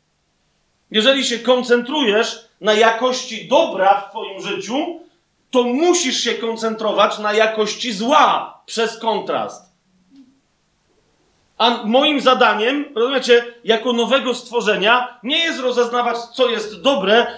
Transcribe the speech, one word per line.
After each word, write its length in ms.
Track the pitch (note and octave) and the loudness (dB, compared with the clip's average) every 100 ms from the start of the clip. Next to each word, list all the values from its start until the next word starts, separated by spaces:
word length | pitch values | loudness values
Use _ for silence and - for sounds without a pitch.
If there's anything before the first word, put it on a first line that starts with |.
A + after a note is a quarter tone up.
| _ _ _ _ _ _ _ _ _ | _ _ _ _ _ _ _ _ _
Jeżeli 340 | G#3 B3 C#4 B3 | 0 2 2 0
się 140 | A3+ | -2
koncentrujesz 1080 | A#3+ B3+ - A#3+ A#3+ D4+ A#3+ G#3 A3+ - - _ | 0 0 2 0 0 -2 0 2 0 -6 -18 _
na 120 | G3 | 0
jakości 760 | G#3+ A3+ A3+ B3+ B3 - A3 - | 4 4 2 0 -2 -6 -12 0
dobra 540 | C#4+ E4 G3 G3 G#3 | 2 2 2 2 2
w 80 | - | -2
twoim 320 | A3 G3 F#3+ | -12 -12 -10
życiu, 580 | F3 F#3+ F#3 C4 F4 E4+ - _ _ _ _ | -8 -8 -6 -4 -4 -8 -16 _ _ _ _
to 120 | B3 | 0
musisz 560 | A#3+ B3+ F4 F4 C4 - | 0 2 2 2 0 -4
się 140 | A#3+ | -4
koncentrować 840 | G#3 A3+ A3+ A3+ G#3+ F3+ F3 G#3+ - | -4 -4 -4 -4 -4 -2 2 0 0
na 140 | G#3+ | -2
jakości 600 | G#3 A3 A3 G#3 - B3 | 2 2 0 -2 -4 -6
zła 640 | F#3+ A#3 D4 A#3 D3+ - - - | -4 2 4 4 2 -4 -14 -10
przez 320 | A3 A3+ - | -4 -4 -4
kontrast. 680 | A3+ G3+ F3 C3+ G#2 - _ _ _ _ _ _ B3 _ _ _ _ _ _ _ _ _ _ _ _ - | -4 -4 -4 -4 -6 -10 _ _ _ _ _ _ _ _ _ _ _ _ _ _ _ _ _ _ _ -2
A 260 | A#3 A#3 | 0 0
moim 380 | G#3+ B3 D4+ C#4+ | 0 2 2 2
zadaniem, 640 | G#3+ C4 A#3 G#3 A3+ D4 C#4+ A3 | 4 4 4 2 0 -2 -4 -2
rozumiecie, 500 | B3 C4+ B3 A#3+ A#3 - | -2 0 4 4 2 -6
jako 300 | F#3 A3 B3 | -2 0 0
nowego 420 | A#3 A3 C4 A#3+ A#3+ | -2 0 0 0 -6
stworzenia 840 | - A#3 G3+ F#3+ G3+ B3 B3 - | -6 -4 -2 0 2 2 0 -8
nie 160 | A3+ D#4+ | -4 -2
jest 200 | E4 A#3+ | -2 -2
rozeznawać, 580 | B3+ A#3+ A#3 A#3+ A#3+ A#3 | -2 0 0 0 -2 -4
co 320 | - - B3 | -6 -2 0
jest 320 | G#3+ G#3 - | 0 -6 -4
dobre, 460 | C4 B3 F#3 A3+ A3+ | 0 0 2 2 2